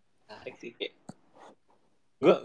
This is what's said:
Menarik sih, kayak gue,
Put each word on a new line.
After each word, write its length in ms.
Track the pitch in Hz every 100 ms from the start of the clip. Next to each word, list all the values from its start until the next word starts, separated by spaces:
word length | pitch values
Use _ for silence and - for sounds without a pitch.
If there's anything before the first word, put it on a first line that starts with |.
| _ _ -
Menarik 260 | 214 131 -
sih, 120 | 117 -
kayak 180 | - - - - - - - - _ - _ _ _ -
gue, 160 | 156 -